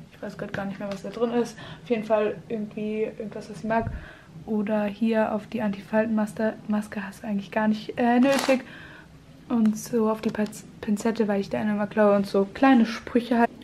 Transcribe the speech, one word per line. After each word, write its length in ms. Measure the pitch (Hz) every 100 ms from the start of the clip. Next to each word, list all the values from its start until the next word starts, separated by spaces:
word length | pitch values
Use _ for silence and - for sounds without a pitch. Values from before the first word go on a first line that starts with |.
| -
Ich 80 | -
weiß 160 | 208 -
grad 160 | 202
gar 140 | - 196
nicht 120 | 190
mehr, 140 | 202
was 100 | 196
da 60 | -
drin 240 | 220 233
ist. 240 | 240 220 - - -
Auf 60 | -
jeden 160 | 226
Fall 320 | 214 214 214 - -
irgendwie 560 | 226 208 220 214 214
irgendwas, 440 | 214 - 208 220 214
was 100 | 208
ich 40 |
mag. 260 | 220 226 226 - - - - - -
Oder 380 | 214 208 214
hier 480 | 208 202 226 220 220
auf 140 | 214 -
die 140 | 226
Anti-Falten-Maske. 960 | 214 196 - 220 226 214 214 - 220 - -
Maske 380 | 208 208 208 196
hast 160 | -
du 40 | 226
eigentlich 240 | 202 196
gar 180 | 220 214
nicht, 300 | 214 - -
äh, 200 | 240 247
nötig. 440 | 277 269 - 254 - - - - - - - - -
Und 280 | 240 214 214
so 320 | - 233 220
auf 120 | 220
die 80 | 220
Paz-, 340 | 214 214 - - -
Pinzette, 460 | - 208 226 220 208
weil 120 | 202
ich 100 | 196
da 100 | 240
immer 260 | 214 208 202
klaue 300 | 220 208 202
und 100 | 202
so 200 | 196 196
kleine 320 | - 269 254 220
Sprüche 540 | - - 240 233 233
halt. 100 | 233 -